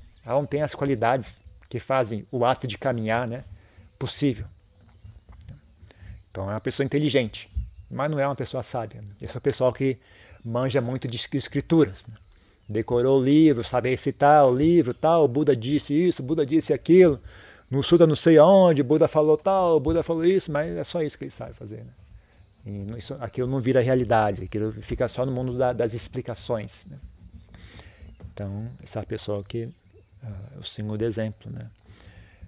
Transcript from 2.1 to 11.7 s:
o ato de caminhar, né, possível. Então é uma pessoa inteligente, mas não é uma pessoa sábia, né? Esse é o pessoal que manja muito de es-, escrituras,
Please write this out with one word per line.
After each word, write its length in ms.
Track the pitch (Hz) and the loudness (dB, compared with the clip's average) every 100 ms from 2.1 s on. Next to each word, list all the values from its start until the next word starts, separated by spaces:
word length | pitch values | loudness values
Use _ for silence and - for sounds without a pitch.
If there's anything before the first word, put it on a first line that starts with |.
| 107 - | -6 -8
o 140 | 131 120 | -2 0
ato 220 | 131 127 | 0 -4
de 100 | 104 | -6
caminhar, 500 | 139 120 110 113 123 | -4 -4 -2 -2 -4
né, 160 | 120 - - - - - - | -8 -14 -20 -20 -20 -20 -12
possível. 460 | 127 - 143 123 107 - - - - - - - - - - - - - - - - - - - | -10 -4 -4 -4 -10 -16 -20 -20 -20 -20 -20 -20 -20 -20 -20 -20 -20 -20 -20 -20 -20 -20 -16 -10
Então 120 | 95 | -8
é 20 | |
uma 80 | 107 | -6
pessoa 240 | - - 135 | -6 -4 -2
inteligente, 640 | 147 151 131 113 - - - - - - | -2 0 0 -2 -8 -10 -8 -8 -14 -12
mas 220 | 123 147 | -6 -4
não 80 | 151 | -2
é 80 | 139 | -4
uma 80 | 135 | -4
pessoa 260 | 131 135 | -8 -8
sábia, 400 | 117 123 110 117 | -8 -8 -8 -12
né? 60 | 104 101 | -18 -16
Esse 140 | 110 123 | -14 -14
é 20 | |
o 20 | |
pessoal 320 | 143 120 127 | -14 -2 -2
que 240 | 113 135 131 - - - - 117 | 0 -4 -4 -12 -20 -20 -18 -8
manja 340 | 117 131 135 | -4 -2 -2
muito 280 | 120 131 127 | -2 -6 -8
de 100 | 117 | -8
es-, 100 | - | -6
escrituras, 720 | 143 - 143 - | -6 -4 -6 0